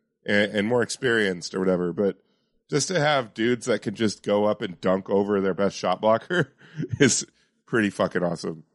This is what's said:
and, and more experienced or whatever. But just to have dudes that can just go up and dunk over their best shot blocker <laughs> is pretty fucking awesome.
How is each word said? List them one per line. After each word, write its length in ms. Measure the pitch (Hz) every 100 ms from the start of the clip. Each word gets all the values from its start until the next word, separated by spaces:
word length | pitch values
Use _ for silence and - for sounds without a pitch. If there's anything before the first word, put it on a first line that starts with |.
| _ _ -
and, 260 | 104 104
and 140 | 104 104
more 160 | 123
experienced 720 | 110 - 131 113 101 90 80
or 60 | 95
whatever. 320 | 92 92 87
But 240 | 85 98 - _ _ _ _ _
just 200 | 151 -
to 100 | 180
have 340 | 147 143 113
dudes 340 | 104 113 120 -
that 140 | 165
can 120 | 123
just 300 | 98 110 -
go 200 | - 104
up 160 | 104 107
and 200 | 107 85
dunk 280 | 92 95 95
over 320 | 98 101 101
their 140 | 95
best 220 | 85 98 -
shot 240 | 98 90
blocker 520 | 110 113 - 180 156 _ - 156
<laughs> 220 | - -
is 260 | 139 - - _ _ _
pretty 260 | _ 120 104
fucking 340 | - 95 90
awesome. 400 | 87 85 90 80 -